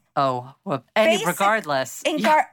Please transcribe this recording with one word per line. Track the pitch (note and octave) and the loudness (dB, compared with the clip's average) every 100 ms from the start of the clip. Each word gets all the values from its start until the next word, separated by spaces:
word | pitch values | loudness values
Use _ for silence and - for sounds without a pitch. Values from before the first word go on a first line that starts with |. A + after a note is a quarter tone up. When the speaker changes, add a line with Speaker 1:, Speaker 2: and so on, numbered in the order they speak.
| _ - | _ -2
Speaker 1:
Oh, | C3+ B2+ B2+ - | -2 -2 -8 -14
well, | G3 C3+ - G#3+ | -8 -8 -4 2
any, | G#3+ F#4 | 2 2
Speaker 2:
Basic-, | C4+ | 0
Speaker 1:
regardless. | E3+ G3 A3 D3 C#3 C3 - | 0 0 0 0 -2 -4 -6
Speaker 2:
in | D4 D4+ | -4 -2
Speaker 1:
Yeah. | A#3+ | 2
Speaker 2:
gar-, | D#4 - | 2 2